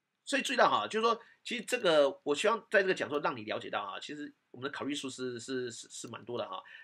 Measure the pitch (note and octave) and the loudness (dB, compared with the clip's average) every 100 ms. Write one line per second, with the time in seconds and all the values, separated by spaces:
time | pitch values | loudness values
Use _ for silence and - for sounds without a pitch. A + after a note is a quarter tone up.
0 | _ _ - C#4 C4 C4 G3 B2 G#2+ A3 | _ _ -4 -2 2 4 6 6 2 2
1 | A#3 A3 - _ - B3 - B3 F#3 D#3 | 2 2 -4 _ -8 -8 -4 0 4 6
2 | C#3 C3+ - D3 A3 A3+ - G3+ F#3+ F3+ | 6 2 -2 2 2 2 2 2 4 2
3 | A#2 C#3+ E3+ C3 G#2+ G#2 G#2+ G#2+ G2+ F#2+ | -2 -2 -2 -4 -4 -6 -4 -6 -6 -8
4 | - D3 D3 - _ B2 C3 - B2 C#3+ | -10 -12 -12 -16 _ -12 -10 -6 -6 -6
5 | C3+ C3 B2+ A#2+ A#2+ C3 A#2+ A#2+ - - | -8 -8 -8 -8 -6 -6 -6 -10 -14 -14
6 | C3 A2+ A2 A#2+ G#2 F#2 - - | -12 -12 -8 -6 -6 -8 -12 -18